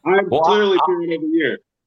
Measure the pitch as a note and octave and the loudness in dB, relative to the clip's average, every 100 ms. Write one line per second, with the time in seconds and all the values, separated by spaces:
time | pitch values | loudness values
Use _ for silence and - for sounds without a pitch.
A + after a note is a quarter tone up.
0 | D#3 G3 F#3+ C#3 E3 G#3 G3+ F3+ D#3 F3 | 0 0 0 0 2 2 2 2 0 -2
1 | E3+ D#3+ D#3 E3 C#3 G#2 _ _ | -4 -6 -2 -2 -2 -4 _ _